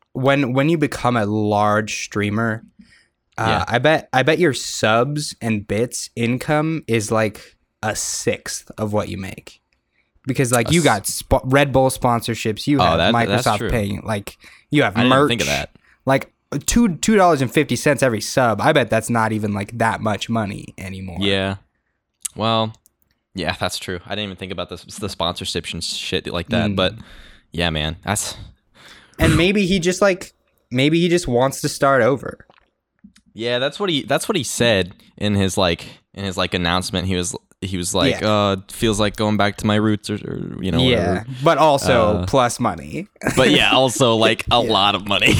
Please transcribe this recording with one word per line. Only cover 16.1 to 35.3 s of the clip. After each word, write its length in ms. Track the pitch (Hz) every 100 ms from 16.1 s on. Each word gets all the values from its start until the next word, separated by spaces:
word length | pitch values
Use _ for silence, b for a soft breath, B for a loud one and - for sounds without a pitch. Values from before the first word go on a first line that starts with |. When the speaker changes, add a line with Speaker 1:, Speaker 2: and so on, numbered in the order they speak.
| 135 - _ _ 147 -
Speaker 1:
two, 320 | 240 240 156
two 180 | - 220
dollars 260 | 180 151
and 80 | 131
fifty 280 | - 139 120
cents 260 | 151 139
every 160 | 131 107
sub. 400 | - - 123 104
I 140 | 117
bet 160 | 151 113
that's 200 | 113 -
not 220 | 120 110
even, 220 | 110 104
like, 240 | 101 98 117
that 240 | 113 98
much 260 | 107 101 -
money 440 | 113 101 101 - -
anymore. 400 | 95 95 92 90
Speaker 2:
Yeah. 340 | 98 98 98 98 _ _ _ _ _ _ - -
Well, 380 | 110 113 110 113 _ _ _ _ _ 98
yeah, 200 | 80 -
that's 180 | 92 -
true. 220 | - 90 -
I 40 |
didn't 160 | 101 104
even 100 | 92
think 140 | 92
about 160 | 90 87
the, 60 | 87 - -
the 80 | 101
sponsorship 580 | - 85 87 92 90 -
and 80 | 85
shit 440 | - - - 92 -
like 220 | 87 85
that. 220 | - 104
Speaker 1:
Mm. 40 | 98
Speaker 2:
But 200 | 92 - B B B B B
yeah, 180 | 85 85
man, 260 | 78 78 78
that's 340 | - 101 - - - - _ _ B B B B
Speaker 1:
And 160 | 160 151
maybe 280 | 175 208 190
he 140 | 196
just, 220 | 175 180
like, 320 | 202 185 - _ _ _ _
maybe 280 | 123 143 165
he 80 | 175
just 180 | 175 175
wants 340 | 120 131 135
to 80 | 147
start 320 | - 139 135
over. 440 | 117 135 - - _ _ _ _ _ _ - _ _
Speaker 2:
Yeah, 260 | - 117 123
that's 200 | 139 -
what 100 | 202
he, 140 | 151
that's 240 | 113 143 -
what 80 | 208
he 80 |
said 500 | 123 - 120 101 90 - b b
in 180 | 104